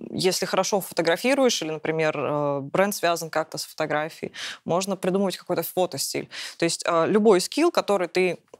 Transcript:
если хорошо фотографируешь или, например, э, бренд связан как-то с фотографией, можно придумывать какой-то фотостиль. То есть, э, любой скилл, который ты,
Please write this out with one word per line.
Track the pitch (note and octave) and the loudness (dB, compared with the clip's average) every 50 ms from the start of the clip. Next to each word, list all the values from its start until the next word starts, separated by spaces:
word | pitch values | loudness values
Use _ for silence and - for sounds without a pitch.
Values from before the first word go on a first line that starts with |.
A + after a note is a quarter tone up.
| - - | -12 -8
если | - - D#3+ F#3 F3 - F#3+ | -4 0 0 0 0 0 -2
хорошо | - F#3+ F#3+ F#3 - G#3+ F#3+ | -2 0 0 0 0 0 -2
фотографируешь | - - - F3 E3 E3 E3+ - - B3+ C#4 C4+ C4 A#3+ - - | -2 -4 -4 -2 2 2 2 2 2 2 2 4 4 2 2 0
или, | E3 D#3 | -4 -4
например, | D#3 D3+ - D#3+ D#3+ D#3+ D#3 D#3 D3+ | -6 -6 -4 -2 0 2 2 0 0
э, | D3+ B2+ C3+ D3 D3 D3 C#3+ C#3+ C#3+ | 0 -2 0 0 0 0 0 -2 -2
бренд | C3+ C#3 - F3+ G3 G#3 - | -4 -2 2 2 2 2 0
связан | - F3 E3+ E3+ D#3+ E3 D#3 | 0 0 0 0 0 -4 -4
как-то | - D#3 D#3+ - - | -4 -4 -4 -4 -6
с | D#3 - | -12 -10
фотографией, | - - - D#3 D3 D3 D3+ D#3 E3 - - - - - - - - - - - | -10 -6 -6 -4 -2 -2 -2 -2 -4 -8 -10 -12 -10 -10 -10 -12 -12 -12 -8 -4
можно | B2+ D#3+ F#3 F#3+ G3+ F#3 | -2 0 0 0 -2 -4
придумывать | F#3 - F#3+ F3+ G3 G3+ F3+ - | -2 0 0 2 2 0 0 -2
какой-то | - - - F3 E3 E3 | -6 -6 -4 -4 -2 -2
фотостиль. | - - F#3 F3+ - - C#3 - - - D3 D3+ - - - - - - | -2 0 0 0 0 0 -4 -6 -4 -6 -6 -8 -8 -12 -12 -12 -10 -4
То | - E3+ | -2 0
есть, | E3 - - - | 0 0 -2 -2
э, | - E3+ E3 E3 | 0 2 2 4
любой | C3+ F#3+ A3 G#3 A3+ F#3+ F#3 | 4 4 4 6 6 6 6
скилл, | - - - C#4+ E4 F4 | 4 0 0 2 2 2
который | - G3 - - G3+ F#3 F3 | 2 2 0 0 0 0 0
ты, | E3 - F#3 F#3 F3 D#3 - _ _ - | 0 0 0 0 0 0 -4 _ _ -20